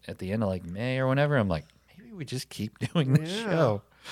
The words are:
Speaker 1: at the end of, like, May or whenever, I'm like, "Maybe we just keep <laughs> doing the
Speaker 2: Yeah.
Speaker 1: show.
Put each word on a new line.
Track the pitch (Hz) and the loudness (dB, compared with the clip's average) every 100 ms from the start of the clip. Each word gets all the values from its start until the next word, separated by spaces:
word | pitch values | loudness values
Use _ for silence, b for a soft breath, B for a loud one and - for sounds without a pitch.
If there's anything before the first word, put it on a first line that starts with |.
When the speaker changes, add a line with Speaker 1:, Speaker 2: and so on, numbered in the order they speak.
| - | -12
Speaker 1:
at | 90 | -10
the | 92 | -4
end | 110 | 0
of, | 104 | 0
like, | 92 85 | -2 -6
May | 95 123 131 | -6 -4 0
or | 131 | 2
whenever, | 135 147 139 | 2 2 2
I'm | 101 | 2
like, | 80 - _ _ - | 0 -4 _ _ -20
"Maybe | 240 | -18
we | 202 127 | -12 -8
just | 127 - | -8 -8
keep | - 107 - | -8 -8 -6
<laughs> | - | -4
doing | 175 131 | 0 4
the | 147 160 | 4 2
Speaker 2:
Yeah. | 202 | -4
Speaker 1:
show. | 233 165 135 104 - B B | -2 2 4 2 -4 B B